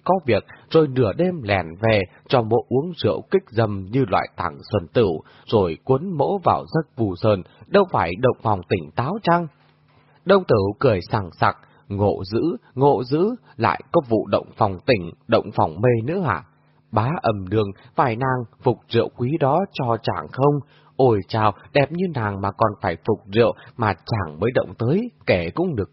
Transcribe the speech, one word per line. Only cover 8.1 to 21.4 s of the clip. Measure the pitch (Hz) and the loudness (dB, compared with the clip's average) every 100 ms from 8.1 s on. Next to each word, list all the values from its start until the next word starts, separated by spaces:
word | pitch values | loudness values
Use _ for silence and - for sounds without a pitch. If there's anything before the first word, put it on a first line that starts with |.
| 92 | 0
động | 127 110 | 0 0
phòng | 113 101 - | -2 -4 -2
tỉnh | 104 76 - | -4 -4 -6
táo | 123 214 | -6 -4
chăng? | 185 175 165 - _ _ _ _ _ _ - | 0 0 0 -10 _ _ _ _ _ _ 2
Đông | 196 180 | 2 4
Tử | 117 98 104 | 2 2 0
cười | 131 98 - | 2 0 -2
sảng | 113 92 - | -6 -6 -2
sặc, | 113 - _ _ - | 0 0 _ _ -10
"Ngộ | 101 101 - 95 | 0 0 0 -2
dữ, | 110 160 226 - - | -2 -2 -4 -8 0
ngộ | 139 110 120 | 2 2 0
dữ, | 147 196 247 _ - | 0 0 -2 _ -2
lại | 113 - - | 0 0 -2
có | 175 135 | -2 2
vụ | 113 - | 0 2
động | 101 - - | -2 -2 -2
phòng | 110 92 - | -2 -2 0
tỉnh, | 110 85 - - | 0 -2 -12 0
động | 110 - - | 0 0 -2
phòng | 98 78 | -2 0
mê | 120 117 113 | 2 2 0
nữa | 185 | -4
hả?" | 165 87 - _ _ _ _ | -2 -4 -6 _ _ _ _
Bá | 107 117 160 | -2 -2 -2
Âm | - 104 92 | -2 -4 -2
Nương, | 107 101 98 - - | -2 -2 -6 -8 -2
phải | 143 113 | -2 0
nàng | 131 127 117 _ | -2 -2 -4 _
phục | - 117 _ | -2 -2 _
rượu | 117 - - | 0 0 -2
quý | 120 156 | -4 0
đó | 139 151 196 | 0 0 -2
cho | - 127 113 | -4 -4 -2
chàng | - 92 76 | -4 -6 -8
không? | - 143 147 - _ _ - | 0 0 0 -4 _ _ 0
Ôi | 135 107 92 | 2 2 0
chao, | 113 | 0